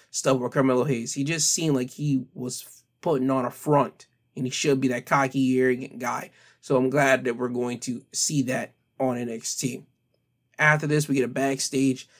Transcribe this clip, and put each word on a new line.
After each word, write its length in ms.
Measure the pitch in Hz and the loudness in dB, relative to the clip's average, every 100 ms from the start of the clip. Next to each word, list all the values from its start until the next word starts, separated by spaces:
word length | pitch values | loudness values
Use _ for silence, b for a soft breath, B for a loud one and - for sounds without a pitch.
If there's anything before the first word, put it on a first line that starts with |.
| b | b
stuff 300 | - - 135 | -4 2 2
with 120 | 123 | 2
Carmelo 340 | 147 135 127 123 | 2 4 4 2
Hayes. 280 | 120 117 | 0 -2
He 100 | - | -4
just 300 | 139 165 156 | -2 0 0
seemed 220 | - 160 139 | 0 2 2
like 160 | 127 | 0
he 340 | - 147 135 127 | -4 0 0 -2
was 300 | - 123 - - | -8 -10 -10 -14
f-, 160 | - _ _ | -20 _ _
putting 280 | 175 143 131 | -2 0 2
on 160 | 135 123 | 0 -2
a 60 | |
front, 560 | - - 147 123 - - _ _ - | -4 2 4 2 -4 -20 _ _ -8
and 120 | 127 | -6
he 20 | |
should 320 | - 156 135 | -2 2 2
be 60 | 135 | 2
that 180 | 123 - | -2 0
cocky, 540 | 151 135 135 131 127 | 2 2 2 2 4
arrogant 400 | 127 123 139 120 | 2 0 -4 -8
guy. 320 | 120 120 - b b b | -6 -6 -8 b b b
So 160 | - 135 | 0 2
I'm 120 | 131 | 2
glad 360 | 139 139 131 127 | 4 4 4 2
that 120 | 117 | -2
we're 100 | 123 | -4
going 300 | 123 123 120 | -2 -4 -4
to 220 | - 120 - | -6 -8 -8
see 300 | - - 156 | -4 -2 0
that 320 | 123 127 113 _ _ - | 0 -4 -6 _ _ -4
on 160 | 131 123 | -2 -2
N 140 | 120 | -4
X 260 | 113 - - | -8 -8 -6
T. 300 | 131 123 - _ _ _ _ _ _ - | -6 -6 -12 _ _ _ _ _ _ 0
After 300 | 151 151 156 | 2 2 2
this, 200 | 151 151 | 0 0
we 60 | |
get 120 | 139 117 | 0 0
a 20 | |
backstage, 800 | 131 135 135 - 135 135 127 - | -2 -2 -2 -4 0 0 0 -8